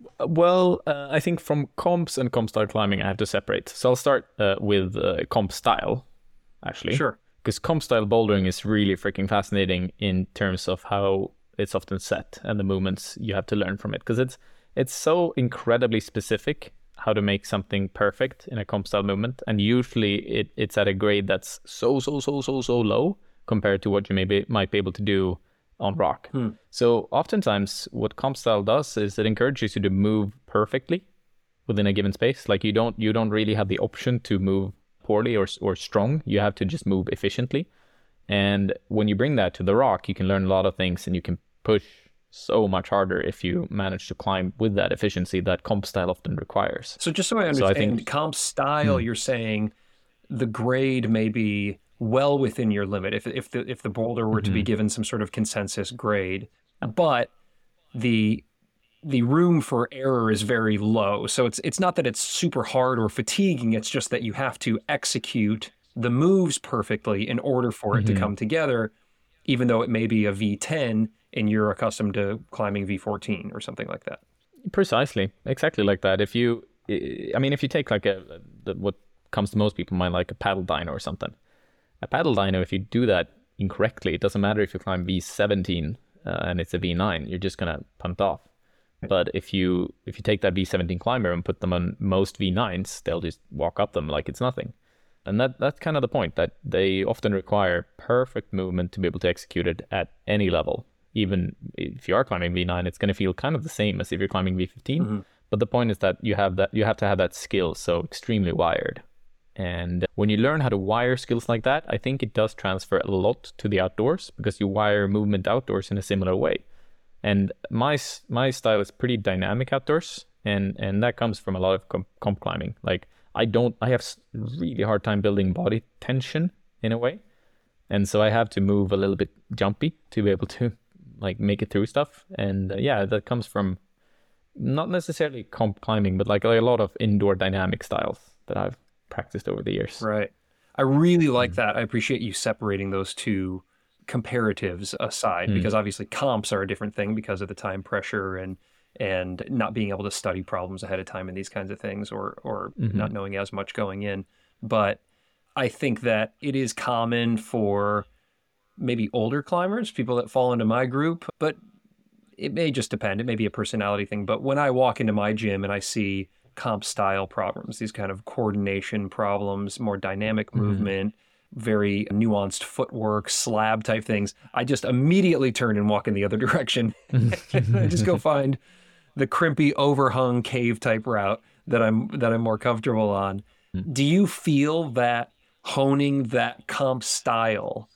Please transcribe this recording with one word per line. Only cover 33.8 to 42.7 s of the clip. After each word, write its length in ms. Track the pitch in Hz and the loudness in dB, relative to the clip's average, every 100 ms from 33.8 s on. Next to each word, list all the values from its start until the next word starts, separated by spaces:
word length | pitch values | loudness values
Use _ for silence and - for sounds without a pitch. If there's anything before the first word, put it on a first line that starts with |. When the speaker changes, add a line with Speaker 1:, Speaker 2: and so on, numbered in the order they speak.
| 110 - 131 123 | -2 -2 -2 -2
Speaker 1:
to 180 | - 98 | 0 0
move 340 | 95 98 98 - _ _ | 2 2 0 -6 _ _
poorly 360 | - 104 120 110 | 0 2 2 2
or 60 | |
s-, 140 | 110 - | 0 -2
or 160 | 98 95 | -2 -2
strong. 440 | - 107 107 151 110 | -2 0 2 0 0
You 160 | 101 | 2
have 140 | 104 - | 2 2
to 100 | 98 | -2
just 200 | 160 - | -2 0
move 220 | 95 95 | 0 0
efficiently. 560 | - - - 123 139 180 _ _ _ _ _ - | -2 -2 -2 -2 -2 -4 _ _ _ _ _ -2
And 460 | 101 98 101 98 - - | 2 4 4 2 -2 -2
when 180 | 107 107 | 0 2
you 80 | 98 | 4
bring 220 | 135 135 | 2 4
that 160 | 90 | 2
to 100 | - | 0
the 120 | 92 107 | 2 4
rock, 340 | 135 95 - | 4 2 -2
you 60 | 95 | -2
can 120 | 95 | 0
learn 160 | 98 | 2
a 60 | 95 | 4
lot 160 | 95 95 | 4 2
of 100 | - | 2
things, 320 | 92 87 - | 0 -2 -2
and 80 | 90 | -4
you 60 | |
can 160 | - 87 _ _ | -2 -6 _ _
push 220 | - 107 - - _ _ _ | 2 2 0 -20 _ _ _
so 360 | - - 110 | -14 0 2
much 220 | 104 | 2